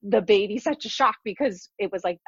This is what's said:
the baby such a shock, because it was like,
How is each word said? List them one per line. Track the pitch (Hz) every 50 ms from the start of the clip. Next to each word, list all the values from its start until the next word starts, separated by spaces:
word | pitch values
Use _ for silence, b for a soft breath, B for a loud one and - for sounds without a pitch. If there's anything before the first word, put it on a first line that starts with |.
| -
the | 202 202 -
baby | 185 - 214 196 202 202 208 233
such | - 220 196 - -
a | 220
shock, | - - 269 240 214 - _
because | 220 190 - 285 269 190 175 - - _ _
it | 202 190 -
was | 185 -
like, | 180 180 170 _